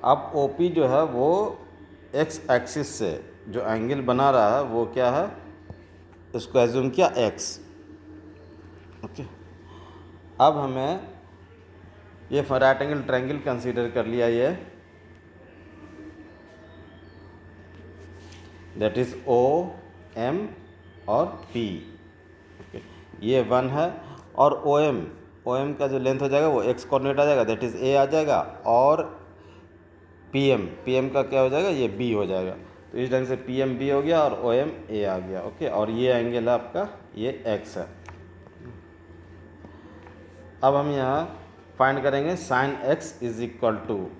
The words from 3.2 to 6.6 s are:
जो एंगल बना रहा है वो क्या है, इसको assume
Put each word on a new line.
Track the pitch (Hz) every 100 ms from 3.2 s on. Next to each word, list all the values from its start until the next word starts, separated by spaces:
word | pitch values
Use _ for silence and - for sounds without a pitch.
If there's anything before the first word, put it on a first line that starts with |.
| - - -
जो | 107
एंगल | 107 113 117 143
बना | 123 123 139
रहा | 131 104 123
है |
वो | 135 113 110
क्या | 127 123
है, | 135 202 - - - - - - - - - -
इसको | 120 -
assume | 131